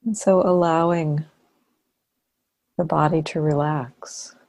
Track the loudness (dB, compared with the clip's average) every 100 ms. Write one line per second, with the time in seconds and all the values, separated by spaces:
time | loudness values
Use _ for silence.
0 | -4 -4 2 2 4 2 2 2 2 0
1 | 0 -2 -6 _ _ _ _ _ _ _
2 | _ _ _ _ _ _ _ -6 -2 2
3 | 2 2 -2 -2 0 0 0 -2 -6 -12
4 | -20 -18 -18 _